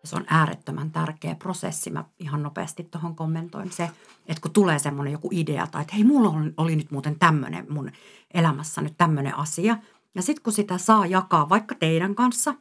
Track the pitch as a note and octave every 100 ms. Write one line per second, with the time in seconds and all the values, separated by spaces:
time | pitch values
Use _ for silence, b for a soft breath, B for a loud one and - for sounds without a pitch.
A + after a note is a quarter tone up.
0 | - D#3+ E3+ D#3+ D#3 E3+ - D#3 D#3 D#3+
1 | D#3+ D#3+ D#3+ D#3+ F#3+ F3+ - D#3+ - D#3
2 | D#3+ _ D#3 D3+ D3 D3+ E3 - E3 E3
3 | E3 D#3+ D#3+ D#3+ E3+ - F#3 F3 E3+ b
4 | b b - D#3+ E3 G#3 F#3+ D3 C#3+ C#3+
5 | C#3+ D3 - F3+ D#3 D3 - - D#3 G3+
6 | G#3+ C#4+ G#3 D#3 D3+ D#3 E3 D#3+ C#3+ C#3
7 | D3+ D3+ F3 D#3 B2+ E3 - D3 C3 B
8 | B B B F3+ E3 C#3+ D#3 - D3+ -
9 | E3+ D3 C#3 - D3+ - G3+ A3 B B
10 | B F#3+ F3+ D4+ - G#3 G3+ F3+ - A3
11 | F3+ F#3+ F#3 E3+ D3 G3 G#3+ B3+ D#3+ E3
12 | F#3 G3+ B3 A#3 - C#4+